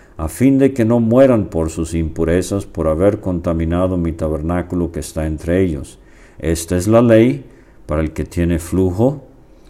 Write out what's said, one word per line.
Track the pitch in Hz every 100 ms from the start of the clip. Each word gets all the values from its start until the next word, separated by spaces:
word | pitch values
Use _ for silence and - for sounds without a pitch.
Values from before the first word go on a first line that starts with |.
| - -
a | 80
fin | - 127 135
de | 135
que | 135
no | 110 120
mueran | 113 120 135 117 90
por | 82 80
sus | - 82
impurezas, | 85 78 80 80 87 90 101 -
por | - 80
haber | 80 98 101
contaminado | 95 90 87 82 82 87 92 92
mi | 82
tabernáculo | 82 80 78 80 87 82 90 85
que | 80
está | 78 - 80
entre | 78 82 90
ellos. | 95 73 - - - - - -
Esta | 78 82 - 90
es | 92
la | 113
ley | 120 110 120 139 - - - - -
para | 76
el | 80
que | -
tiene | 76 - 85 82
flujo, | 85 90 95 90 123 147 - - - -